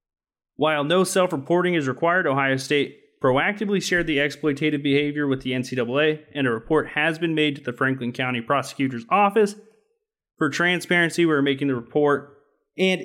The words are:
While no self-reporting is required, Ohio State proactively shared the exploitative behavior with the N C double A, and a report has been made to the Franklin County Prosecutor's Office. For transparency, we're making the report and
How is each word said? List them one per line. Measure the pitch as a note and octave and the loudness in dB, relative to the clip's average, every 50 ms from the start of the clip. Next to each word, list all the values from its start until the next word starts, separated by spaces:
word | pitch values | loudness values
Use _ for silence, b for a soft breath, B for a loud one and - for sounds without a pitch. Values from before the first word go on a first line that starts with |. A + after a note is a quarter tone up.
| _ _ _ _ _ _ _ _ _ _ _ | _ _ _ _ _ _ _ _ _ _ _
While | - D3 D#3 D#3 D3 C#3+ | 0 2 2 2 2 2
no | D3+ F3 F#3 | 2 2 2
self-reporting | F#3 F#3 - F#3+ F3+ F3+ E3+ C#3 C3+ E3 E3+ F3+ F3 F3+ F3 | 2 2 2 2 2 2 0 -4 -2 0 0 2 2 2 0
is | D#3+ C#3 C3 | 0 0 -2
required, | B2+ - E3 E3+ F3 F#3 F3 | -2 0 0 2 2 2 2
Ohio | D3 C3+ C#3 C#3 C3+ C3+ C3 | 2 0 2 2 0 0 -2
State | C3+ - D3+ C#3+ C3+ - - - _ _ _ _ | -2 0 0 0 0 -2 -6 -14 _ _ _ _
proactively | - C3 B2+ C#3 E3 G3 G3+ G#3 A3 G3 G#3 F3+ | 0 2 2 2 0 0 -2 -4 -2 -2 -2 -2
shared | - - F#3 F3 E3 | 0 0 0 0 0
the | D#3+ D3+ C#3 | 0 0 0
exploitative | C#3+ C#3+ C#3 - - D3+ C#3 C#3 D#3 D3+ D3 C#3+ | 0 -2 -2 -2 -2 -2 -2 0 0 -2 -2 0
behavior | D3 C#3+ C#3 C#3+ D3 D3 D3 D3 D3 | 0 0 2 2 0 0 -2 -2 -2
with | C#3 C3 C3+ | -2 -2 -2
the | C3 C3 B2+ | -2 -4 -4
N | B2+ B2 | -4 -4
C | - C3 | -4 -4
double | B2+ A#2 A#2 B2+ C#3+ | -4 -2 0 0 2
A, | D#3 D#3 D#3 D3+ - - - | 2 0 0 -2 -8 -10 -6
and | D3 C3+ | -2 -2
a | B2 | 0
report | A2+ A2+ A2+ - D#3+ D3 D3 - | -2 -2 -2 0 0 0 0 -2
has | - D3+ D3+ E3 D#3+ D#3+ | -4 -2 -2 -2 -2 -2
been | E3+ E3 D#3 | -2 -2 0
made | D3+ D3+ D3+ C#3 | 0 0 0 -2
to | C#3 | -4
the | - B2 | -8 -10
Franklin | B2 - C3+ C3 C3 C3 A#2+ B2 | -4 -2 -2 -2 0 -2 -4 -6
County | B2 - C3 B2+ B2 A#2 | -4 -4 -4 -4 -4 -4
Prosecutor's | A#2 - C#3+ C3+ C3 - - - C3+ C3 B2 A#2 A#2 - | -2 -2 -2 -2 -2 -4 -4 -4 -4 -4 -4 -6 -4 -2
Office. | F3+ G3+ G3+ G3+ G3 A3 G#3 G3+ - - - - _ _ _ _ _ _ _ _ _ _ _ _ _ | 2 2 2 4 4 2 2 2 0 -8 -20 -20 _ _ _ _ _ _ _ _ _ _ _ _ _
For | _ D#3+ C#3 | _ -2 -2
transparency, | C3+ - F3 F3 F3+ E3 - - F#3 F3 E3+ D#3+ D#3+ F3 E3+ | 0 0 0 0 0 -2 0 0 2 2 2 2 2 2 2
we're | D#3+ D3+ C#3 | 2 2 2
making | C#3 C#3 C#3 C3+ C#3+ C#3 | 2 0 0 0 -2 -2
the | C3 | -2
report | A#2+ A#2 - - D3+ D3 C#3+ C#3+ C#3 C#3+ - - _ _ _ _ _ _ _ _ | -4 -6 -4 0 2 2 2 2 0 -2 -8 -20 _ _ _ _ _ _ _ _
and | - F#3 F#3 F#3 - - | 0 0 0 0 -2 -2